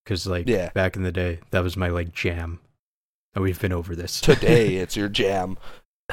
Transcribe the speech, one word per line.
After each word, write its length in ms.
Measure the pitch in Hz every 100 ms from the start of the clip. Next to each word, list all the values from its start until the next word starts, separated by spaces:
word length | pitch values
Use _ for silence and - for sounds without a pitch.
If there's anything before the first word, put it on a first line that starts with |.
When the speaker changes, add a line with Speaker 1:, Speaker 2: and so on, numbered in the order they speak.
Speaker 1:
'Cause, 220 | - 92 98
like, 200 | 90 85
Speaker 2:
Yeah. 200 | 104 87
Speaker 1:
back 220 | 101 92 -
in 60 |
the 100 | 92
day, 260 | 87 90 85 -
that 120 | 98
was 160 | 90 90
my, 100 | 90
like, 240 | 87 85
jam. 480 | - 98 85 82 85 _ _ _ _ _ _ _
And 80 | 98
we've 180 | 95 87
been 120 | 98
over 240 | 87 85 85
this. 240 | 87 -
<laughs> 0 |
Speaker 2:
Today, 540 | - 139 - 120 104 92
it's 200 | 90 110
your 120 | 101
jam. 480 | 101 98 98 92 95 - - - _ -